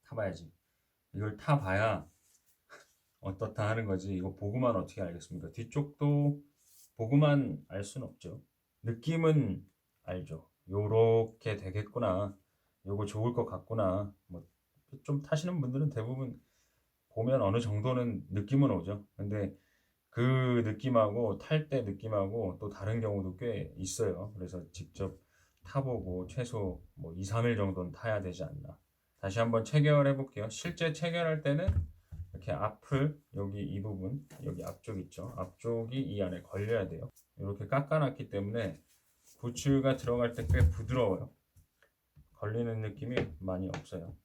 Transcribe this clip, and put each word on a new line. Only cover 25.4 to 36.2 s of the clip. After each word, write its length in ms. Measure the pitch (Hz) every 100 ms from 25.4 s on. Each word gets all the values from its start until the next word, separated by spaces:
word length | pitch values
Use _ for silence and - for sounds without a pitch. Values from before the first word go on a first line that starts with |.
| _ _
타보고 640 | - 139 135 117 90 90 92
최소 560 | - 120 113 95 87 -
뭐 180 | - 82
이, 100 | 87
삼 200 | 95 113 120
일 100 | 110
정도는 360 | 98 90 90
타야 300 | 76 113 104
되지 220 | 95 85
않나. 340 | 78 73 71 - _ _ _ _
다시 180 | 98 104
한번 260 | 117 113
체결해 520 | 110 151 147 147 139 135
볼게요. 320 | 135 - 120
실제 440 | - 180 170 165
체결할 500 | 151 170 170 165 156
때는 260 | 143 147 190 - - - _ - -
이렇게 200 | - -
앞을, 680 | 76 107 - - 139 147 - _ 95
여기 260 | 98 101
이 180 | - 98
부분, 440 | 101 95 92 139 147 -
여기 200 | - 147
앞쪽 340 | - 90 - 98
있죠. 340 | 87 - 98 120
앞쪽이 640 | 92 - 117 117 113 131
이 220 | 135 101